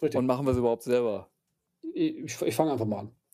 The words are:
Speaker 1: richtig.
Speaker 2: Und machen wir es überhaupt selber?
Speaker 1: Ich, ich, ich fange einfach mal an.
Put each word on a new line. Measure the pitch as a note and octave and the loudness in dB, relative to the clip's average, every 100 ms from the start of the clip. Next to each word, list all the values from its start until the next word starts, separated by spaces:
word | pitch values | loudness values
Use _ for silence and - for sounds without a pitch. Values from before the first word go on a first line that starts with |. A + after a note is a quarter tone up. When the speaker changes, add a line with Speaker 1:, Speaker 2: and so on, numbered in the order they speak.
Speaker 1:
richtig. | D3+ C3+ | 0 2
Speaker 2:
Und | B2+ | 2
machen | B2+ C#3 | 2 2
wir | |
es | B2 | 2
überhaupt | A#2+ A#2 | 2 0
selber? | B2+ B2 A#2 G2 - _ _ _ _ _ D#4+ | 2 2 2 -2 -8 _ _ _ _ _ -8
Speaker 1:
Ich, | B3+ D#3 - | -2 -2 -2
ich, | D3 - | -10 -4
ich | - - | -2 0
fange | D#3 | 0
einfach | B2 G#2+ | 0 -2
mal | G#2 | -4
an. | G#2+ _ _ | -8 _ _